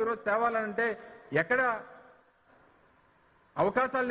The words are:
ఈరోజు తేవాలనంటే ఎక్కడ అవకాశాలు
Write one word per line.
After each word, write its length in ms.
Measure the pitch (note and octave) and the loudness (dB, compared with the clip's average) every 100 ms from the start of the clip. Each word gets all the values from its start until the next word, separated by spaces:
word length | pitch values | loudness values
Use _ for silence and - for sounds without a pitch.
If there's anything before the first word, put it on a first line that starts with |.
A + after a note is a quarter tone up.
ఈరోజు 200 | A3+ A3+ G#3 | -2 -2 0
తేవాలనంటే 580 | G#3+ A#3 A3+ G#3+ G3+ A#3 G#3 - - - D3 | 2 2 0 -2 -2 -2 -2 -10 -20 -4 0
ఎక్కడ 180 | E3 B3 B3+ A3 - - - - _ _ _ - _ _ _ _ _ _ _ _ _ - | 2 2 2 0 -6 -20 -20 -20 _ _ _ -20 _ _ _ _ _ _ _ _ _ -2
అవకాశాలు 440 | F#3 A3 B3+ C4 B3 | 0 2 0 0 0